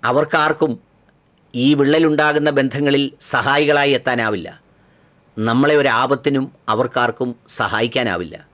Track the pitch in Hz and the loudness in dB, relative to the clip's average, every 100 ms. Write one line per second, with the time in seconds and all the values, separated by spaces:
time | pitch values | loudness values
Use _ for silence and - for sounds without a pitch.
0 | 117 127 143 160 151 156 156 113 _ _ | 0 0 0 0 0 0 -2 -2 _ _
1 | _ _ _ _ _ 123 131 147 139 156 | _ _ _ _ _ 0 2 4 4 4
2 | 160 151 151 147 147 139 131 135 143 139 | 2 2 2 2 0 0 -2 0 0 0
3 | 139 - - 127 131 143 147 147 143 131 | -2 -6 -4 -2 0 2 2 2 2 0
4 | 131 123 110 104 80 - _ _ _ _ | -2 -2 -2 -4 -8 -18 _ _ _ _
5 | _ _ _ - 110 120 143 151 135 113 | _ _ _ -6 -2 2 4 4 2 2
6 | 127 135 147 139 135 _ - 110 127 - | 0 0 0 -2 -4 _ -4 -2 -2 0
7 | 120 113 123 117 - - 101 107 120 127 | -2 -2 -6 -8 -12 -6 -4 -2 -2 -2
8 | 120 87 85 - - | -2 -4 -6 -12 -20